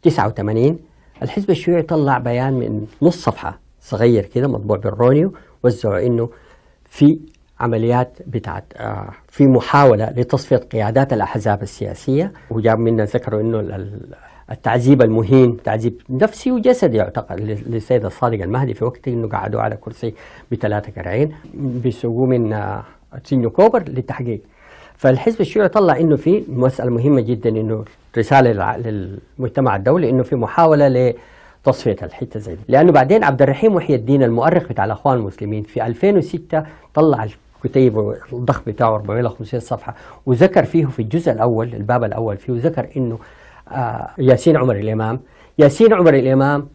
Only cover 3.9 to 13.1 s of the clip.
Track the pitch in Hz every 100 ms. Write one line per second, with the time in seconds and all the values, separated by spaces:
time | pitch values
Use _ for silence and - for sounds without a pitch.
3.9 | 101 120 113 98 120 135 113 104 104 104
4.9 | 101 120 143 185 180 - _ 123 120 110
5.9 | 92 120 117 117 - _ _ _ _ _
6.9 | - 147 156 - _ _ _ 123 117 113
7.9 | 120 127 - - 123 - 85 - - 113
8.9 | 104 101 - _ - 139 123 - 143 139
9.9 | 107 110 123 120 - - 123 - 113 107
10.9 | 113 135 117 98 113 104 101 101 - 101
11.9 | 87 - 135 190 - - 113 113 113 113
12.9 | 113 104